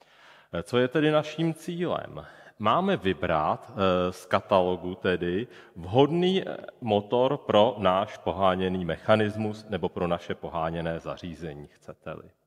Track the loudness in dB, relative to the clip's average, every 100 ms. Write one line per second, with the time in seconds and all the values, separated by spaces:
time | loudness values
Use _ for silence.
0 | _ _ -20 -20 _ -8 -2 0 2 2
1 | 2 2 0 -2 -2 -2 -8 -6 -4 -4
2 | -6 -14 -16 -20 -20 -4 0 2 2 0
3 | 0 0 0 0 0 -2 -6 0 2 2
4 | 0 -4 -2 -2 2 2 4 0 -6 -4
5 | -2 0 0 -2 -4 -12 -20 -14 0 4
6 | 4 4 0 0 -4 -10 -14 -8 0 2
7 | 2 2 2 0 2 6 6 4 2 2
8 | 0 -4 -4 0 2 2 0 -2 -4 -2
9 | 2 4 2 -2 -6 -6 -8 -4 -4 -2
10 | -2 -2 -4 -10 -8 -4 -4 -4 -4 -6
11 | -8 -10 -12 -12 -12 -12 -18 _ -20 -18
12 | -14 -14 -16 _